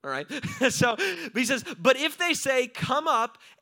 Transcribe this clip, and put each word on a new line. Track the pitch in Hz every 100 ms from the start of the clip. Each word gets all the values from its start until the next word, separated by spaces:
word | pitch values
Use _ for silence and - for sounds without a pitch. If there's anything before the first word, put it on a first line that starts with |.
All | 139
right? | 135 143
<laughs> | 247 - - 254
So, | - 240 233
but | 392 359 302 214
he | 240
says, | 262 349 240
"But | 175 262
if | 311 -
they | 349
say, | 311 269 262 247
'Come | - - 269 320
up | 247 226 - - _